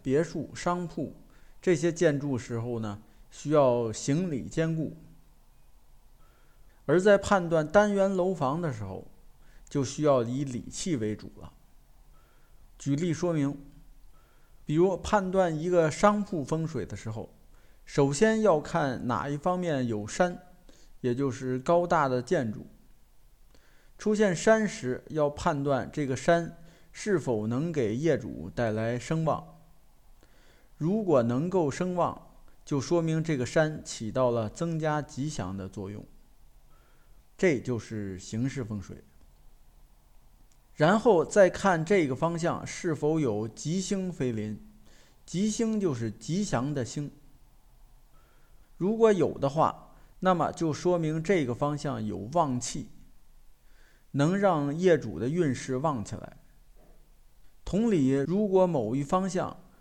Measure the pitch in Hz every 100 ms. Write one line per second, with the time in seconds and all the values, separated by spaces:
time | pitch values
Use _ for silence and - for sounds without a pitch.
0 | - 135 165 170 - 110 180 175 170 -
1 | 147 - - - - - - 165 170 160
2 | 170 143 143 127 - 117 120 117 110 104
3 | - - - - 147 151 131 120 117 104
4 | - 147 185 135 82 - 165 160 147 -
5 | - - - - - - - - - -
6 | - - - _ - - - - - 170
7 | 202 202 196 196 170 160 151 202 208 202
8 | 196 190 180 170 131 156 170 110 98 92
9 | - - - - - - - - 127 -
10 | 147 131 117 131 139 120 - - 196 139
11 | 107 104 - - 98 - _ - _ -
12 | - - _ _ _ - - - 139 139
13 | 175 151 175 160 139 147 - - - -
14 | - - _ _ _ - - 151 185 175
15 | - 214 185 190 180 151 175 180 156 147
16 | 208 208 196 170 127 160 160 139 87 95
17 | 113 110 - - - - - - - -
18 | 139 139 220 220 208 156 - 170 143 120
19 | 120 110 139 147 180 180 175 139 123 107
20 | 107 - 180 175 - - - - - -
21 | 123 123 139 117 131 127 127 170 175 170
22 | 139 127 123 175 117 98 - - - -
23 | - - - - - - - - - -
24 | 208 214 214 160 - 220 214 - 123 123
25 | - 151 147 147 180 147 143 131 95 -
26 | 139 131 - 170 165 - - - - -
27 | 214 180 131 110 107 120 170 156 107 117
28 | 160 127 80 62 82 - 117 107 113 120
29 | - 160 160 127 - - - - - -
30 | - - - - - - - - 151 214
31 | 190 139 117 123 175 185 151 - 180 175
32 | 147 - - - - - - 143 120 170
33 | 160 160 156 147 120 165 156 156 - -
34 | 110 131 127 117 107 - 170 160 156 151
35 | 135 - 151 - 92 98 95 - 98 104
36 | - - - - - - - - _ -
37 | - - _ - 185 127 127 117 - 110
38 | 98 90 - 110 131 135 110 104 92 92
39 | - - - _ - - - - - -
40 | _ - - - - - _ - 151 214
41 | 240 180 143 208 190 - 196 170 156 202
42 | 143 127 165 170 165 120 131 - 180 151
43 | 151 160 139 104 113 - 147 185 185 196
44 | 185 - 127 110 107 107 - - - -
45 | - _ - 165 214 208 226 214 190 120
46 | 113 104 - 170 208 127 135 143 117 -
47 | 143 - - - - - - - - -
48 | _ - _ - - - - - 180 220
49 | 226 196 123 - 135 156 131 - - -
50 | - - 185 175 139 - 165 143 180 175
51 | 156 160 160 190 123 113 147 147 147 120
52 | 107 92 101 165 156 123 - 156 - -
53 | - - - - - - - - - _
54 | _ 135 147 196 202 160 143 151 180 156
55 | 117 80 117 170 156 120 - 127 156 127
56 | 101 - - - - - - - - -
57 | - - - _ - - - 185 233 185
58 | 131 139 139 190 208 190 185 156 107 131
59 | 143 185 190 175 - - - _